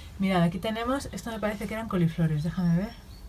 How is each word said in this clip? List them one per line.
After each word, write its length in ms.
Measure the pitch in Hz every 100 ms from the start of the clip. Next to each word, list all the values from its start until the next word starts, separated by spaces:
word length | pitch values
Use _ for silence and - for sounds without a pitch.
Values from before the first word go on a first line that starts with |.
| - -
Mirad, 240 | 196 185
aquí 160 | 170 190
tenemos, 500 | 226 220 233 269 -
esto 180 | 202 233
me 80 | 226
parece 280 | 208 214 214
que 80 |
eran 140 | 220 226
coliflores, 540 | 185 165 170 165 151
déjame 340 | 165 185 175 170
ver. 140 | 214 - - -